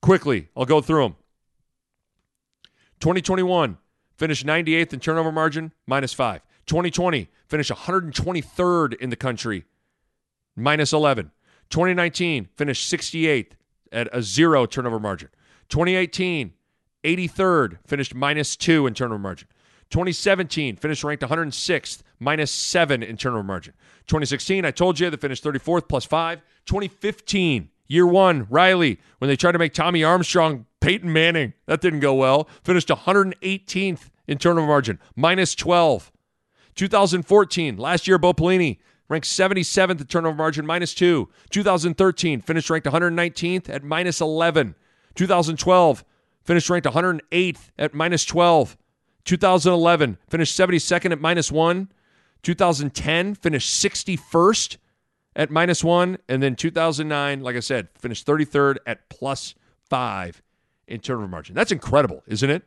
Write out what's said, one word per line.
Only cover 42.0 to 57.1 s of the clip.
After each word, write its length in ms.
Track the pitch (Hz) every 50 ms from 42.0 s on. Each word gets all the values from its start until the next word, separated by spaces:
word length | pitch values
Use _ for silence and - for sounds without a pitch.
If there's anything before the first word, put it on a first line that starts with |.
| 190 190 175 - - 170 147 120
finished 280 | - - 165 165 151 -
ranked 180 | 165 160 - 143
a 40 |
hundred 200 | 135 165 175 175
nineteenth 580 | 165 170 170 170 165 - 170 170 180 185 175 -
at 140 | - - 143
minus 360 | 143 156 160 180 180 160 -
eleven. 560 | 170 156 156 160 165 170 160 160 139 104 - _ _ _ _ _ _ _ _
Two 140 | - 180 175
thousand 300 | 175 175 165 156 165 143
twelve, 460 | - 175 185 180 175 160 131 - - _ _ _ _ _ _ _ _
finished 260 | - 170 175 156 -
ranked 160 | 180 175 147
a 60 | 147
hundred 300 | 120 156 175 185 175 151 - _
eighth 400 | 160 175 185 180 160 - - _ _ -
at 160 | 143 151 -
minus 320 | 147 160 175 175 156 -
twelve. 520 | - - 165 175 175 170 156 131 - - _ _ _ _ _ _ _ _ _ _
Two 140 | - 185 170
thousand 360 | - 190 185 185 143 180 180
eleven, 440 | 170 165 170 170 156 147 123 98 - _ _
finished 260 | - 165 165 - -
seventy-second 600 | - 185 180 180 160 - - 180 175 - 185 170
at 80 | 143
minus 300 | 151 160 175 175 156 -
one. 380 | 139 156 160 170 175 185 196 190 _ _ _ _ _ _ _ _ _ _ _
Two 100 | - 175
thousand 400 | - 196 175 170 135 147 139 -
ten, 400 | - - 147 156 170 180 202 208
finished 400 | - - 170 156 131 - - -
sixty-first 1040 | - - 202 - - - - 185 156 - _ - 165 170 196 226 - - - - _ _ _ _ _ _ _ _ _ _ _ _
at 140 | - 156 147
minus 340 | 147 160 170 175 175 - -
one. 340 | 165 175 175 180 180 185 - _ -
And 160 | 131 131 135
then 120 | 139 123
two 140 | - - 165
thousand 380 | 165 165 165 165 156 135 156
nine, 320 | 151